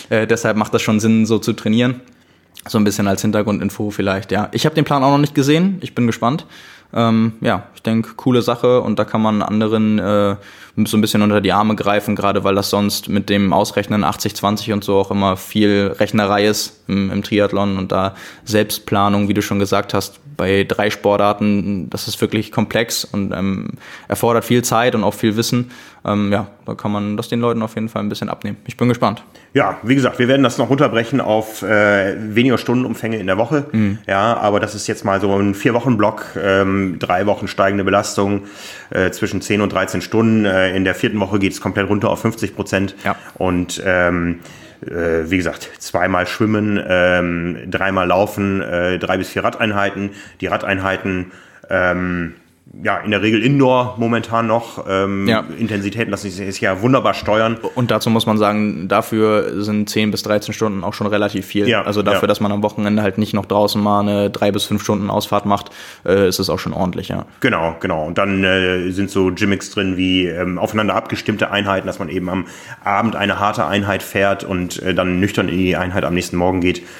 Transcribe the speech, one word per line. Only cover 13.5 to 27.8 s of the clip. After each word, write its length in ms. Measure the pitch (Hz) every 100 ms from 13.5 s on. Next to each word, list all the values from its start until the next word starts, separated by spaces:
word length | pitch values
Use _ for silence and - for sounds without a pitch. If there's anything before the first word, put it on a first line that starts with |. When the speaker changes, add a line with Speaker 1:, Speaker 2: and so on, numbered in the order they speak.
Speaker 1:
Ausrechnen 500 | 90 104 - 98 104
achtzig 320 | 82 - 107 -
zwanzig 380 | 101 104 113
und 100 | 101
so 140 | 98 98
auch 120 | 98
immer 280 | 101 98 92
viel 560 | - 107 104 101 98 -
Rechnerei 480 | 104 110 101 104 104
ist 380 | 104 - - -
im, 200 | 98 95
im 140 | 98
Triathlon 540 | 98 104 101 98 101 95
und 160 | 92
da 220 | 95 95 98 - -
Selbstplanung, 880 | - 107 104 - - 101 101 101 101
wie 40 |
du 80 | 104
schon 180 | - 98
gesagt 340 | 101 98 -
hast, 260 | 101 - - - -
bei 280 | 92 98 95
drei 240 | - 104
Sportarten, 1000 | - 101 101 101 104 104 101 92 98 64
das 180 | 95 -
ist 120 | -
wirklich 320 | 110 107 107
komplex 540 | - 104 110 117 - -
und, 260 | 101 98
ähm, 380 | 98 98 95 - - - - -
erfordert 360 | - 117 113
viel 200 | - 123
Zeit 300 | 117 117 123 113
und 80 |
auch 100 | 95
viel 240 | - 110 107
Wissen. 340 | 117 123 123 - - -
Ähm, 280 | - 104 101
ja, 160 | 101 104 - -
da 80 |
kann 180 | 110 107
man 240 | 101 101 104
das 120 | 110
den 120 | 120
Leuten 200 | 120 113
auf 140 | 110
jeden 140 | 110